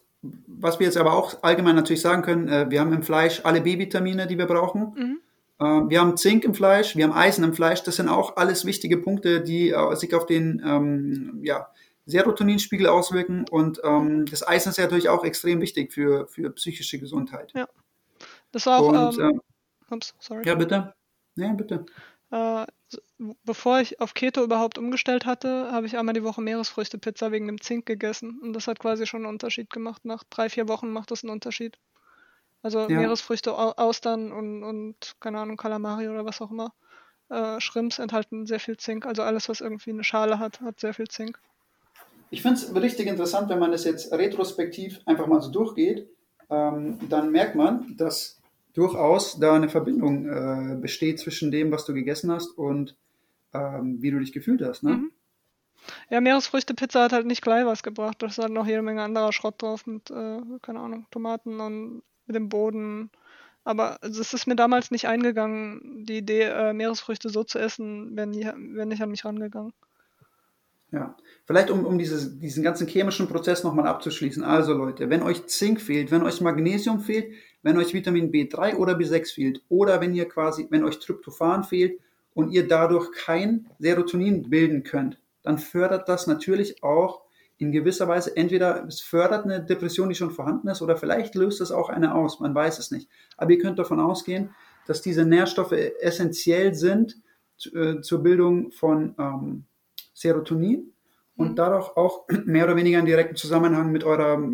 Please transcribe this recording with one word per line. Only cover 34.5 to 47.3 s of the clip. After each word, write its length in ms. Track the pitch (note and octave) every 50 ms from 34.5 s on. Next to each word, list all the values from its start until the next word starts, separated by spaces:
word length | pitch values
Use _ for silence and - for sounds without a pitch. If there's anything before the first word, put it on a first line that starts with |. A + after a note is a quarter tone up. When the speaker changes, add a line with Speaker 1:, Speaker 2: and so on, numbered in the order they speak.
| G#3+ G#3 G#3
Speaker 2:
und, 520 | G#3+ A3 G#3+ G#3+ G#3+ A3 _ - - - _
keine 200 | - A3+ G#3+ G#3+
Ahnung, 180 | G#3+ G#3+ A3 -
Kalamari 500 | - A3 G#3+ G#3+ G#3 G#3+ G#3 A3 A3 A3
oder 180 | A3 A3 G#3+
was 160 | G#3+ G#3 -
auch 100 | A3+ G3+
immer. 220 | A3 A3+ A3+ A#3 _ _ _ _ - - _ _ _ _ _ -
Äh, 300 | B3+ A#3 A3 A3 A3 A3
Shrimps 400 | - - - A#3 A#3 A#3 - -
enthalten 460 | B3 G#3+ A3+ A3 G#3 - A3+ A3 A3
sehr 140 | G#3+ A3+ G#3+
viel 160 | - - A3 -
Zink. 280 | - - A3 A3 B3
Also 180 | C4 A3+ A3 A3
alles, 260 | A3 A3 A3 - -
was 100 | A3 -
irgendwie 300 | - A3+ G#3+ G#3+ - A3+
eine 120 | A3 G#3+ G#3+
Schale 340 | - - A3 G#3+ G#3+ A3 G#3
hat, 220 | A3+ G#3+ - -
hat 180 | B3+ A#3 G#3+ -
sehr 140 | - G#3+ G#3+
viel 140 | - A3 A3
Zink. 320 | - - A3 A3+ A#3 - _ _ _ _ _ _ _ _ _ _ _ - - _ _ _ _ -
Speaker 1:
Ich 120 | - -
find's 340 | - B3 B3 - - - F#3
richtig 320 | F#3 - A#3+ - - G3+ G3+
interessant, 400 | F#3+ E3+ F3 E3+ F#3+ G3+ G#3 G3+
wenn 120 | F3+ F3+
man 120 | E3+ E3
das 140 | E3+ D#3+ E3+
jetzt 260 | E3 D#3 - - -
retrospektiv 880 | E3 E3 F#3+ G#3 - - F#3 F#3 - - E3 E3 - - F#3+ F#3+ - - -
einfach 220 | E3 D#3+ D#3 D#3 D#3
mal 120 | D#3+ D3+
so 100 | C#3 C3
durchgeht, 600 | E3 G3 A3+ A3 G#3 D#3 D#3+ F#3+ A3 G#3 - - _ _ _ _ _ _ _ -
ähm, 500 | D3+ D3+ D3+ D3 D3 D3 D3 D3+ A#2 - - -
dann 240 | D#3 D3+ D3+ D#3